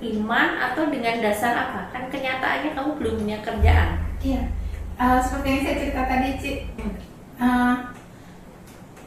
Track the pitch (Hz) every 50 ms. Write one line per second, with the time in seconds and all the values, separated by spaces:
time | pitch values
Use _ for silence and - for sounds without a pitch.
0 | 240 226 214 214 214 220 233 262 302 349 339 - - 247 - 311 311 294 277 240
1 | 233 233 233 233 214 214 208 - 240 240 233 233 254 254 - 190 185 - - 247
2 | 254 262 - 269 262 262 262 254 254 - - 262 - 302 302 269 277 302 302 -
3 | 233 220 220 214 208 208 214 214 - 233 214 208 208 - - - - - - -
4 | - - - - - 269 262 233 240 240 - - - - - - - - - -
5 | 254 254 254 254 254 262 277 277 277 269 269 277 277 311 - - 277 277 269 262
6 | 262 262 262 254 262 269 269 - - 277 262 233 - - - - 220 208 185 -
7 | - - - - - - - - 247 247 247 247 247 247 247 262 - - - -
8 | - - - - - - - - - - - - - - - - - - - -
9 | -